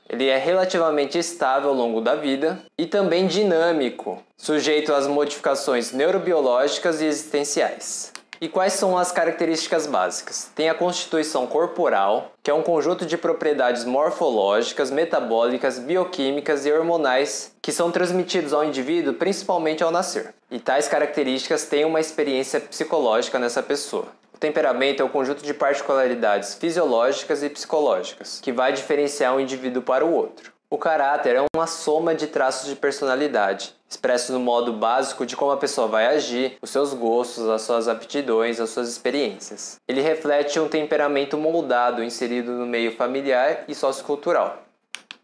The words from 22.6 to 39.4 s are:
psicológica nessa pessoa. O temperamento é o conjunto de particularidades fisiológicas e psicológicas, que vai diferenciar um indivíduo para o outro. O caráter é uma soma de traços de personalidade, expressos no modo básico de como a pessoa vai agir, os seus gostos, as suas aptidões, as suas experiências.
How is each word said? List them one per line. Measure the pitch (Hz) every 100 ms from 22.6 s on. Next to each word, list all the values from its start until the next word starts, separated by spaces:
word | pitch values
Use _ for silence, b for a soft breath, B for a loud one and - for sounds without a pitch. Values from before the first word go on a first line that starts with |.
psicológica | - - 156 160 123 - 123 131
nessa | 120 131
pessoa. | - 143 - 101 - - _
O | -
temperamento | 151 156 147 123 139 139
é |
o | 131
conjunto | 139 131 143
de | 147
particularidades | 147 143 139 131 135 127 120 110 101 -
fisiológicas | - 170 165 151 113 123 139 - 151
e | 143
psicológicas, | - - 156 143 92 90 - - -
que | -
vai | 120 131
diferenciar | 139 - 147 143 - 131
um | 135
indivíduo | 131 131 127 127
para | 123 131
o | 160
outro. | 143 87 - - _ -
O | 147
caráter | 170 156 139 147 131
é | 123 147 160
uma | 165
soma | - - 156 165
de | 160 151
traços | 160 131 135 143
de | 139
personalidade, | 143 139 139 131 147 120 98 98 - - -
expressos | - 127 123 123
no | 127
modo | 123 120 120
básico | 110 113 123 131 - 123
de |
como | - 139
a | 139
pessoa | 139 - 113
vai | 110 117
agir, | 151 123 120 131 -
os | 113
seus | 135 143
gostos, | 131 117 120 120 - 110
as | 110
suas | 110 117 113
aptidões, | 113 - 147 131 113 113 117
as | 113
suas | 127 120
experiências. | 117 127 139 120 95